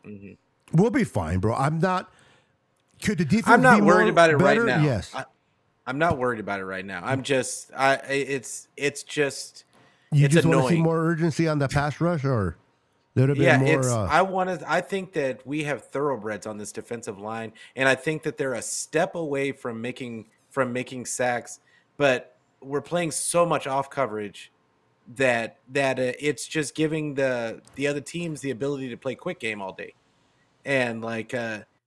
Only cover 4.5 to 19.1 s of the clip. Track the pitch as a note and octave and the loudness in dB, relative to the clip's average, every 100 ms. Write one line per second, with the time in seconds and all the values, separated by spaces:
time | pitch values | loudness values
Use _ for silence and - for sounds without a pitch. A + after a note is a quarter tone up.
4.5 | - - - D3 G#2+ - C3 - _ _ | 4 2 2 2 2 -4 -10 -12 _ _
5.5 | _ _ _ A#2 C#3 E3+ C#3+ B2 A2+ G2+ | _ _ _ -8 0 0 2 -2 -2 -4
6.5 | G2 F#2+ F#2+ G2 F#2 G#2 C3+ B2+ C3+ A#2+ | -6 -6 -8 -8 -8 -4 -4 0 0 0
7.5 | - - - C3+ C3+ - C#3 C3 C#3 - | -8 -12 0 2 2 0 -2 -2 -4 -6
8.5 | - - - C#3+ C#3+ - D3 C#3 - - | -16 -16 -4 -4 -4 -8 -2 -2 -2 -14
9.5 | - _ _ _ _ - D3 D3 E3 E3 | -18 _ _ _ _ -2 4 6 6 4
10.5 | C3+ B2+ E3 E3 E3 D#3+ D#3+ E3+ C#3 D#3+ | 4 4 4 2 2 0 0 0 0 0
11.5 | D3+ C3+ C#3 D3 - E3 E3 C3+ A#2+ F2+ | 0 0 0 -2 -2 -2 0 0 0 0
12.5 | - _ _ _ _ _ C3 C3 C#3 E3+ | -4 _ _ _ _ _ 2 2 4 4
13.5 | C3+ C3+ D#3 B2+ A#2 F#2+ D#3+ F#3+ F#3 F#3 | 6 4 2 2 0 2 2 2 0 -2
14.5 | E3+ C#3+ E3 - G3 F#3 D#3+ C3+ - B2+ | -4 -2 -2 -2 -6 -4 -4 -2 -4 -6
15.5 | D3+ D3 A#2+ - C3+ D3 A#2 G#2+ G2+ A2 | -6 -4 -6 -6 -4 -2 -4 -6 -8 -8
16.5 | G#2 G#2 A2 - A#2 G#2 F#2 G#2+ A2+ A2+ | -10 -10 -12 -10 -10 -10 -12 -10 -8 -10
17.5 | - - - C3+ C3 D#3+ D#3 D#3 - C3+ | -14 -18 0 2 2 0 -4 -6 -4 -4
18.5 | C3+ - - - D#3 F#3 | -4 -6 -8 -4 -2 -2